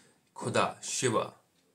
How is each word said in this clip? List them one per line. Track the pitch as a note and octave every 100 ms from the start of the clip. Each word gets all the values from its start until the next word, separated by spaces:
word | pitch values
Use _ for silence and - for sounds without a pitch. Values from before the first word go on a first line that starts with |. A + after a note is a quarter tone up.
| - _ _ -
खुदा, | A#2+ A#2 F#2 -
शिवा, | - - B2 A2 - - _ _ _